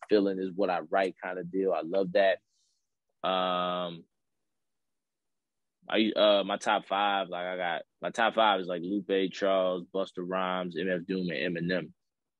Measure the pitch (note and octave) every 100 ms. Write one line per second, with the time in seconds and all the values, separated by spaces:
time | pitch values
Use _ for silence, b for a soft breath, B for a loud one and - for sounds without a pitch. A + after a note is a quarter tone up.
0 | - G#2+ G2 F#2+ F#2+ F2+ F#2+ F2 D#2 F#2+
1 | F#2+ - F#2+ F#2 F2 F#2+ F#2+ D#2+ D#2+ F#2+
2 | F#2 G2+ G2 F2 _ _ _ _ _ _
3 | _ - F2 F#2 F#2 F2+ F2+ F2+ F2 E2
4 | - _ _ _ _ _ _ _ _ _
5 | _ _ _ _ _ _ _ _ - G#2
6 | A2 - G#2 G2+ G2 G2+ A#2 G2+ - G2
7 | G2+ G2 F2+ F2 F2+ F2+ F2 E2 - -
8 | F2 G#2+ A2 A2 G#2+ F#2+ F2 F2+ F2 G2+
9 | F2+ F#2+ F#2+ - G2 F#2+ F#2 F2+ F2 F#2+
10 | F#2 - F2+ F#2 F#2 F#2 F2+ E2 F#2 F2+
11 | F2 F#2+ F2+ C#2+ F2 E2+ E2+ F#2 D2+ -
12 | _ _ _ _